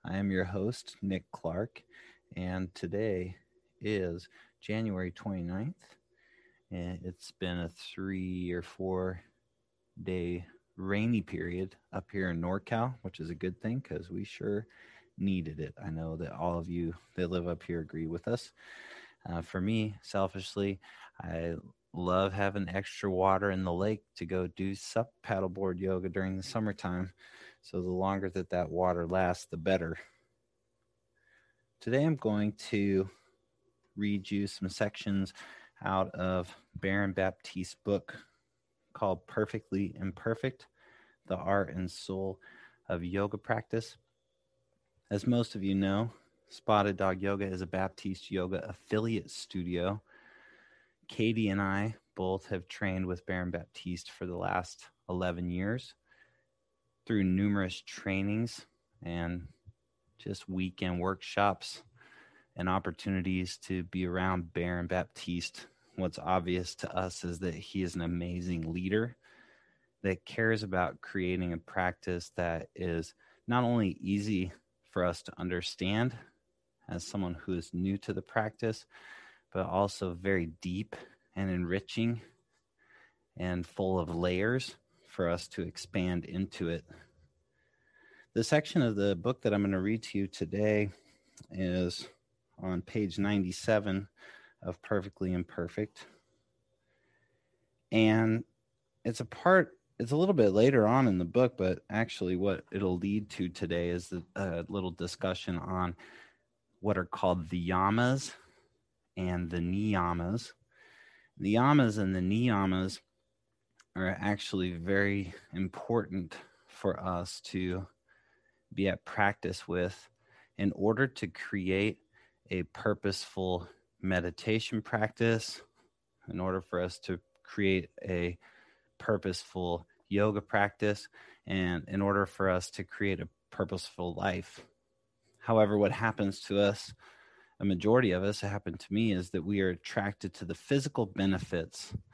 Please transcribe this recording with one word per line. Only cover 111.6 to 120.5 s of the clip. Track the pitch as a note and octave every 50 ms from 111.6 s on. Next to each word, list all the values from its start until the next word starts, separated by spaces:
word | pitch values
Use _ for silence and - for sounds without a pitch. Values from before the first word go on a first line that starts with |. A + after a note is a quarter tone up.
| B2 C#3 D3 D3 C3 A2+ G#2 A2
and | G2+ F#2+ F#2+
the | F#2
niyamas | F2+ F#2 G#2 A2+ A#2+ B2 A2 G2 G2 F#2 F#2+ F#2 F#2 F#2+ - - - _ _ _ _ _ _ _ _ _ _ _ _ _ _ _ - _ _
are | F#2 F#2+ F#2 F2+ E2
actually | F#2 G2+ G#2 G2+ - - - F#2+ F#2 F2+
very | F2+ E2 E2 F#2 G2 G2 G2+ G2+ G2+ G2+ F#2 F2 F2+ - - - -
important | F#2 F#2+ F2+ - - - - A#2 A#2 G#2 D#2 F2+ F#2+ F2 D#2+ - - - - _ _ _
for | _ - - - G2 F2+ -
us | F2+ F#2 F2+ F2 F2 F2 - -
to | - - - F#2+ F#2 F2+ F2+ F#2 F#2+ - _ _ _ _ _ _ _ _ _ _ _ _ _ _ _ _ -
be | F2+ G2 F#2+
at | F2+ - -
practice | - - - G#2 G2+ G#2 - - F2 F2+ - - -
with | E2+ F2+ F2+ F2+ F#2 - - - _ _ _ _ _ - - _